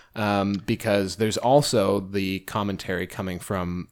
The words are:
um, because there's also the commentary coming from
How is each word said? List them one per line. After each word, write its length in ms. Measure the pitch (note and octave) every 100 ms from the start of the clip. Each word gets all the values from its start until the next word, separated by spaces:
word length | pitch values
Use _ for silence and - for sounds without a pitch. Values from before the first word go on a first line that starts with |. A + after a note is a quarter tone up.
| - -
um, 460 | G#2+ G2+ G2 G2+ -
because 520 | A2+ A2+ G2+ F#2+ F2+
there's 200 | A2 G2+
also 640 | A#2+ C#3+ C3+ A#2 G2 G2+
the 400 | F#2+ G2 G2 F#2+
commentary 640 | - A2 G2+ F#2+ - F2+ F2+
coming 320 | - F#2+ F2+
from 480 | - F#2+ F2 F2 -